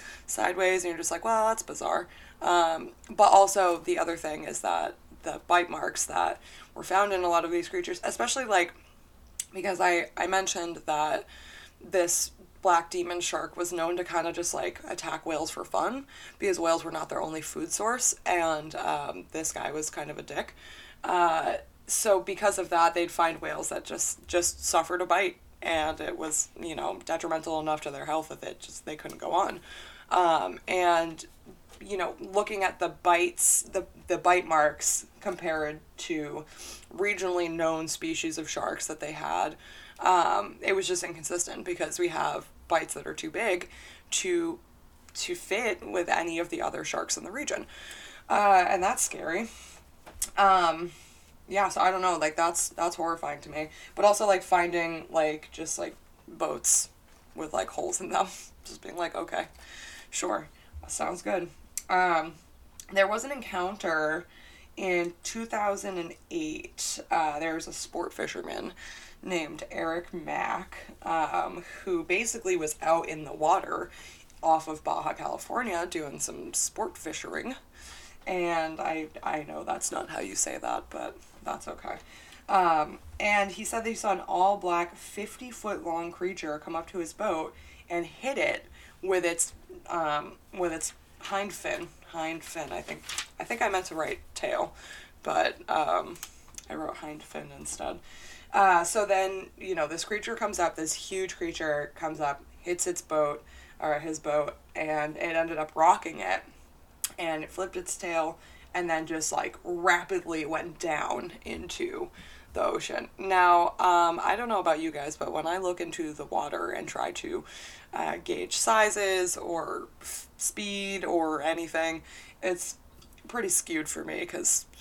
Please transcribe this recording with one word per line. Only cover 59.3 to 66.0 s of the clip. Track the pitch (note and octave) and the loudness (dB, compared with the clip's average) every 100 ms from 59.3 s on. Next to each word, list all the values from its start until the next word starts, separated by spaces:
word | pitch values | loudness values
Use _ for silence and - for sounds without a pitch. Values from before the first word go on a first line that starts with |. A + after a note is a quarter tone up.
| F3 F3 - - - - - - | -4 -4 -10 -20 -18 -16 -16 -8
sure, | - - - D3+ - - - - | -4 -2 -2 -4 -18 -18 -16 -10
sounds | - D#3 F3+ | -4 -4 -2
good." | G3+ G3 F3 - - - - | -2 -2 -2 -10 -12 -12 2
Um, | F#3 F3+ E3 E3 E3 - - - - - | 4 6 4 0 -8 -20 -20 -20 -20 0
there | G3 G3 | 4 4
was | A3 | 4
an | C4+ | 0
encounter | C#4 - F#3 F3+ G#3 F3+ D#3+ D3+ D#3 - - - - - - | 0 0 -2 -2 -2 0 2 2 0 -6 -20 -20 -20 -18 -6
in | F#3 F3+ E3+ - | 0 2 0 -4
two | - A3+ A3+ | -8 -6 -4
thousand | G#3+ G#3 G3 G3+ | 0 0 0 -2
and | F#3 | -6